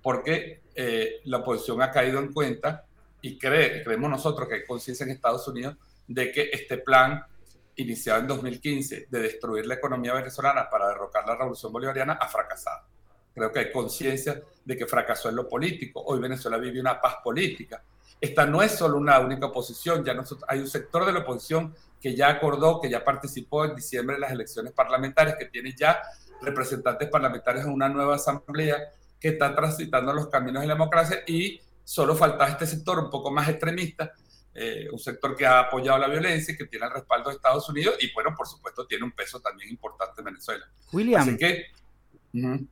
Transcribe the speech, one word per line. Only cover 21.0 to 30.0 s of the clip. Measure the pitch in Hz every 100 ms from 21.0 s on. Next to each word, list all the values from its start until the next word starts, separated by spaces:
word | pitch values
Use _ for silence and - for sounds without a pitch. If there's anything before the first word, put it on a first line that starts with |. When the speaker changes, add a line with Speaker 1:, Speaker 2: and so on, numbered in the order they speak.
| 190
Speaker 1:
de |
la | 180
oposición | 127 120 - 160 165 - - -
que | 135 120
ya | 143
acordó, | 147 156 139 160 160
que | 131
ya | 120
participó | - 135 139 - 123 147 151
en | 131
diciembre | - 127 120 139
de |
las | 139
elecciones | 127 110 113 123
parlamentarias, | - 131 131 135 143 151 151
que | 127
tiene | 120 127 127
ya | 151 175 - - - -
representantes | 131 139 127 131 123 120 147
parlamentarios | 151 131 120 - 120 143
en |
una | 139 135
nueva | 143 143 143
asamblea | 147 143 - 147 156 147 - - - _
que | 160
está | 156 139
transitando | 139 156 156 160 131